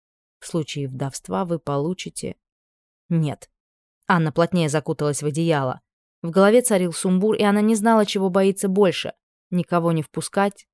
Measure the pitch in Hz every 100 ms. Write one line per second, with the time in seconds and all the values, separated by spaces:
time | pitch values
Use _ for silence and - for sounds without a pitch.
0 | _ _ _ _ - 170 147 147 139 131
1 | 139 - - 185 180 165 - 143 156 185
2 | 165 - - - _ _ _ _ _ _
3 | - 165 151 - - _ _ _ _ _
4 | - 175 160 170 170 180 156 151 - 156
5 | 147 139 147 147 165 151 131 - _ _
6 | _ _ 170 170 202 240 240 196 180 -
7 | 190 185 214 - 208 208 214 226 226 226
8 | 208 202 190 190 196 196 196 190 190 -
9 | - - _ _ - 180 - 175 170 165
10 | 147 160 - 202 202 - -